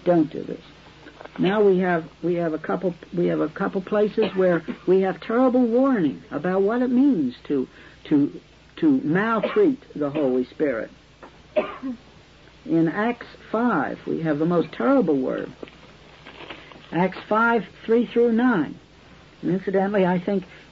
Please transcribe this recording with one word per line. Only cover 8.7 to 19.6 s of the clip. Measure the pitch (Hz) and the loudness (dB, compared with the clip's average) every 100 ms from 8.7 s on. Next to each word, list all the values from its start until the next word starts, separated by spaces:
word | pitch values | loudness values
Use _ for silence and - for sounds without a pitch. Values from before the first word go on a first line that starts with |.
| - | -2
to | 160 131 | 2 2
maltreat | 151 175 220 226 226 214 190 131 - | 2 0 0 0 0 2 2 0 -6
the | - 143 | -6 -4
Holy | 151 139 127 | -2 0 0
Spirit. | 123 - 151 117 104 - - - - - - - - - 269 240 - - - - - - - | -2 -4 -2 -2 -6 -14 -20 -20 -20 -20 -8 -4 -4 -6 -12 -12 -16 -20 -20 -20 -20 -14 -2
In | 165 165 | 0 2
Acts | 143 226 247 - - - | 0 -2 -4 -10 -20 -6
five, | 220 247 175 120 - - | -2 0 0 -2 -6 -6
we | 156 | -4
have | 160 147 | -2 0
the | 165 | 0
most | 175 160 | 0 0
terrible | - 233 269 175 139 | -2 0 2 2 0
word. | 131 117 50 - - - - - - - - - - - - - - | -2 -4 -8 -14 -20 -20 -20 -20 -20 -20 -20 -20 -18 -18 -20 -20 -6
Acts | 160 185 - - | -2 -2 -2 -2
five, | 214 233 233 175 - - | 0 2 0 -2 -8 0
three | 226 226 | 0 2
through | 233 240 | 2 2
nine. | 226 254 208 131 - - - - - - - | 4 2 2 -2 -8 -20 -20 -20 -20 -20 -8
And | 156 | -4
incidentally, | 185 | -2